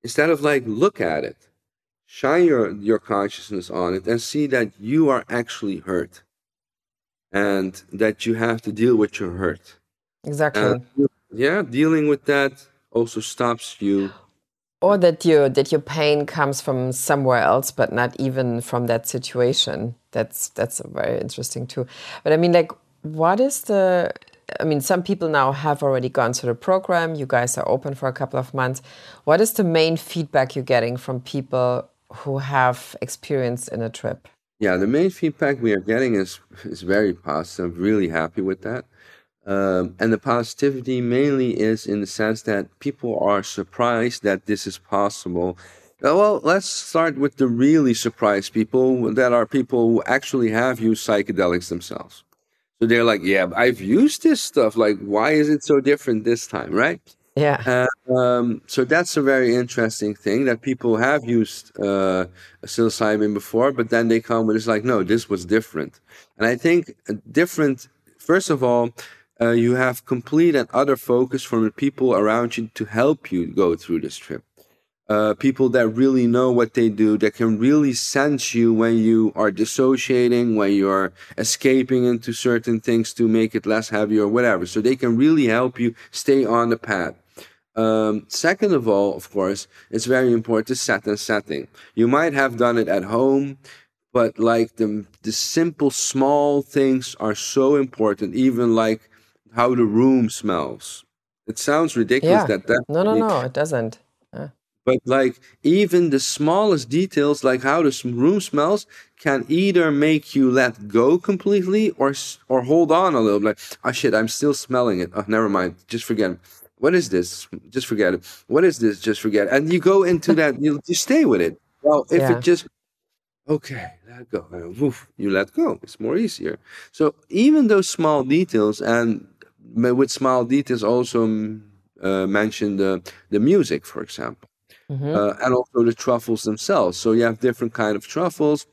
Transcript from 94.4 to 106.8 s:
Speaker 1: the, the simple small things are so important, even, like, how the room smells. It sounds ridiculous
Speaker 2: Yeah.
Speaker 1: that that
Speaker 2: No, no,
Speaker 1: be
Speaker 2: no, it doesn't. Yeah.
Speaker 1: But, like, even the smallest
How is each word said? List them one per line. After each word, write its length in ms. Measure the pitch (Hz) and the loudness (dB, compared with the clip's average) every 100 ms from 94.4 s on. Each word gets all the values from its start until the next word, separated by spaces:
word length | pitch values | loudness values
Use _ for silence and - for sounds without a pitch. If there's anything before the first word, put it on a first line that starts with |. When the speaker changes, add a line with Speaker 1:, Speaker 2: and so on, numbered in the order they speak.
| 117 117 117 - | 2 2 0 -2
Speaker 1:
the, 300 | 110 107 104 _ | -2 -2 -10 _
the 80 | 107 | -8
simple 580 | 113 - 165 170 151 143 | -6 -4 -2 -2 0 -2
small 720 | - - 131 135 147 143 143 | -2 -4 0 2 2 2 0
things 540 | 139 143 135 131 123 - | -2 0 0 0 -4 -6
are 160 | 110 104 | -6 -4
so 400 | - 135 135 143 | -2 0 2 2
important, 600 | 135 - 110 98 101 101 | 0 -2 -2 0 -4 0
even, 400 | 131 120 120 113 | 0 2 2 2
like, 340 | 110 110 _ _ _ _ _ | 2 -2 _ _ _ _ _
how 220 | 113 120 123 | 0 0 2
the 80 | |
room 460 | 113 107 131 131 110 | 2 4 4 4 2
smells. 720 | - 107 87 69 55 - - _ _ _ _ - | -2 -4 -4 -4 -10 -16 -20 _ _ _ _ -14
It 120 | - | -6
sounds 380 | - 151 160 123 | 0 0 0 0
ridiculous 460 | 104 127 156 202 | 0 2 4 2
Speaker 2:
Yeah. 40 | 156 | 2
Speaker 1:
that 200 | 98 - | -2 0
that 180 | 120 123 | -2 0
Speaker 2:
No, 160 | 156 | -2
no, 120 | 202 220 | 0 2
Speaker 1:
be 40 | |
Speaker 2:
no, 220 | 226 156 | 2 0
it 100 | 127 | -2
doesn't. 480 | 135 156 135 113 - _ _ _ | -4 -2 -2 -4 -8 _ _ _
Yeah. 160 | 120 143 _ _ _ - | -16 -16 _ _ _ -2
Speaker 1:
But, 140 | 131 127 | -2 0
like, 340 | 135 131 - _ _ | 0 0 -2 _ _
even 480 | - 180 196 175 170 | 2 2 4 2 2
the 100 | 135 | 0
smallest 720 | - - 151 180 214 160 | -2 -2 0 2 2 0